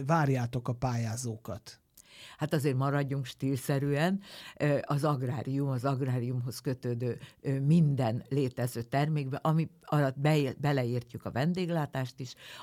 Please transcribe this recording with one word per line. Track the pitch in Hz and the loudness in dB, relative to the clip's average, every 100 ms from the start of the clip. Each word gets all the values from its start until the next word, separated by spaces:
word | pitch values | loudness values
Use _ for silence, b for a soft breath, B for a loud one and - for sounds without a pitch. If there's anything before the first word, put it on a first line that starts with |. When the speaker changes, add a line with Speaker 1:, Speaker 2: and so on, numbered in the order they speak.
| 139 | 2
Speaker 1:
várjátok | 165 139 131 120 127 120 | 2 4 2 0 -4 -4
a | |
pályázókat? | 120 127 120 113 117 123 107 - 90 - - _ - B B B B | -2 -2 0 -2 -4 -6 -8 -10 -10 -12 -20 _ -20 B B B B
Speaker 2:
Hát | 151 | -2
azért | 156 143 127 | 0 2 2
maradjunk | 139 143 139 139 123 | 2 0 0 -4 -6
stílszerűen, | - 135 135 - 139 143 143 170 196 B B B - | -4 -2 -2 0 0 2 2 2 0 B B B -2
ö, | 147 139 | 2 2
az | - 147 | 2 0
agrárium, | 151 139 127 131 - 139 139 | 2 2 0 -2 -2 0 0
az | 131 135 | 0 0
agráriumhoz | 131 135 123 120 127 123 - | 0 0 0 0 -2 -4 -6
kötődő, | 147 127 123 120 123 - B B | -6 -4 -2 -2 -2 -4 B B
ö, | 139 135 | -4 0
minden | 139 170 151 139 120 120 - | 4 6 6 4 0 0 -2
létező | 135 127 123 123 117 | 0 0 -2 -4 -4
termékbe, | 113 135 151 151 131 135 | -2 0 2 0 -2 -2
ami | 160 156 156 - | 2 2 0 -6
alatt | - 151 139 131 | -2 2 2 2
be-, | 151 156 135 - | 4 4 2 0
beleértjük | 147 139 120 123 - - - | 0 2 2 -2 -4 -10 -4
a | |
vendéglátást | 117 156 180 175 170 139 135 127 - | 0 0 0 0 0 -2 -4 -6 -8
is, | 127 - B B | -12 -12 B B